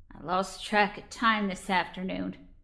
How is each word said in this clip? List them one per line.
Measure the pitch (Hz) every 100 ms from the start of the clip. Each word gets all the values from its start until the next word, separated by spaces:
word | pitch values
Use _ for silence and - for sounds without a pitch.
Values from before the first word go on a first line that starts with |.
| -
I | - 151
lost | 185 190 - -
track | 208 202 -
of | -
time | - 226 220 202
this | 180 -
afternoon. | 185 170 - 185 180 185 185 - -